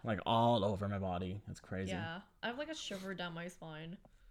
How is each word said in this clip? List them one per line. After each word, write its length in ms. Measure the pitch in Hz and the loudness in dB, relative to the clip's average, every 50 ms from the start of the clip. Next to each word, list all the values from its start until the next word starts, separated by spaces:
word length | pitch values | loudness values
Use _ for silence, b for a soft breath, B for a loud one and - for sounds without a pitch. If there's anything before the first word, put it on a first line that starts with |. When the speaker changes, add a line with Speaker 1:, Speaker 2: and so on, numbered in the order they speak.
| - | 0
Speaker 1:
Like, 160 | 117 110 113 - | 0 0 0 4
all 380 | - 117 113 117 120 117 113 98 | 4 6 8 8 8 8 6 6
over 220 | 104 104 90 101 98 | 4 2 2 0 0
my 80 | 101 98 | 0 0
body. 420 | 98 92 90 87 92 90 95 101 - - | 0 0 0 0 0 -2 -4 -6 -6 -10
It's 100 | 92 - | -12 -12
crazy. 320 | - - 101 92 95 92 | -10 -6 -4 -2 -2 -2
Speaker 2:
Yeah. 280 | 95 90 - 165 165 185 202 - _ - | -2 -2 -2 -4 -6 -8 -10 -14 _ -8
I 60 | - 220 | -6 -6
have, 100 | 240 262 | -4 -4
like, 120 | 302 311 | -6 -6
a 60 | 311 | -6
shiver 380 | 311 - - 208 190 185 190 190 | -6 -6 -6 -6 -6 -6 -6 -6
down 200 | 175 180 175 165 | -4 -6 -6 -6
my 140 | 165 170 180 | -6 -8 -8
spine. 480 | 175 - - 160 156 151 160 165 175 - - - - - - - | -10 -10 -12 -12 -10 -10 -10 -10 -10 -12 -14 -20 -20 -20 -20 -14